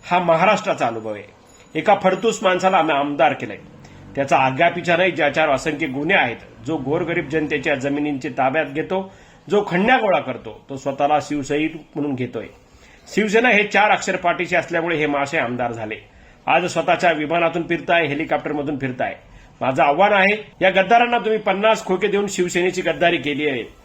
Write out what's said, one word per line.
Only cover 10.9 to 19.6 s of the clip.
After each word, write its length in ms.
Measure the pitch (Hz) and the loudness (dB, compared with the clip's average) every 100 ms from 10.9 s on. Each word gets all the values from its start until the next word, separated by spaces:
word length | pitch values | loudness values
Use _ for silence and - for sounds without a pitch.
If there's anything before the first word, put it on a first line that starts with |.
| 131 143 151 | -2 2 2
शिवसैनिक 560 | 139 147 131 147 156 160 - 156 | 0 -6 -2 -2 -2 -6 -12 -6
म्हणून 200 | 147 127 | -4 -4
घेतोय. 300 | 123 113 98 - _ _ - - - - | -6 -8 -12 -18 _ _ -20 -20 -4 -2
शिवसेना 340 | 214 214 240 | 2 2 4
हे 140 | 208 | 2
चार 280 | 208 202 208 | 2 2 2
अक्षर 240 | 190 - 180 | 2 0 -2
पाठीशी 400 | 175 165 175 175 | -2 -2 0 -2
असल्यामुळे 420 | 135 170 165 160 | 0 -4 -2 0
हे 80 | 147 | 0
मासे 320 | 143 139 160 | 0 -2 -2
आमदार 340 | 120 123 120 | -2 -2 -4
झाले. 240 | 117 107 110 - - - - - | -4 -8 -10 -14 -20 -20 -12 0
आज 180 | 156 175 | 2 2
स्वतःच्या 460 | 170 165 165 180 | -2 0 2 2
विमानातून 520 | 156 151 170 165 170 | 0 0 0 0 -2
फिरताय, 420 | 151 165 147 170 156 | -2 -4 2 0 2
हेलिकॉप्टरमधून 760 | 143 151 135 151 151 143 135 | -2 -2 -4 -2 -6 -4 -4
फिरताय. 360 | 131 123 107 - - - - - | -6 -4 -6 -6 -18 -20 -20 -6